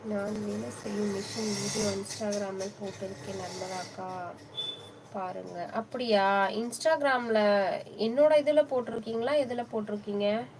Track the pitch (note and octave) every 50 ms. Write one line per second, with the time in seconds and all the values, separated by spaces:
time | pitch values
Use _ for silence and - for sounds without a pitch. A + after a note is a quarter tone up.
0 | G#3+ A3 G#3 G3+ G3+ G#3 G#3+ G#3 G#3 G#3 G3+ G#3 A3+ B3 A#3+ - - A3 G#3 G3+
1 | G#3 G#3 G3 G3 G3+ - - A3 A3 G#3+ G3+ G3 G3+ G3+ - G#3+ G#3+ G3+ G3 G3
2 | G3 - - - A3 G#3 G3+ G3+ G3+ F#3+ F#3+ F#3+ F#3+ G3+ G#3 - G#3 F#3+ F#3+ -
3 | G3 F#3+ G3 - - G#3 F#3+ F#3+ F3+ F3+ F#3 F#3 F#3 F#3 F#3 F#3 F3+ - - -
4 | F#3 F#3 F#3 F#3 F3+ F3 - - - - - - G4 - G4+ - - - - -
5 | - - - G3+ F#3 F#3 F#3 F#3 F#3 F#3 F3 F3 E3+ - - A3 G#3+ - - B3
6 | B3 A#3 G#3+ G3 G3 G3 G3+ G3+ G3 F#3 - G#3 A#3 A#3+ A#3 - - D#4 D#4+ D4+
7 | C#4+ C#4 C4 B3 A#3+ A#3 A3 G#3+ G#3 G#3 G3+ G3+ G3 F3+ - - - - - -
8 | G#3 A3+ A#3 C#4 D4 D4+ D#4 D4+ C#4+ D4 D4+ D4+ D4 D4 C4+ B3+ A#3 A3+ A3+ A#3
9 | G#3+ A3 A3+ A3+ A#3 C4 D4 D4+ C4+ A#3+ B3 A#3+ A#3 - - A3 G#3 G#3+ G#3 G#3
10 | G#3 G#3+ G3+ G3+ G3+ G3+ G#3 A3+ B3 - -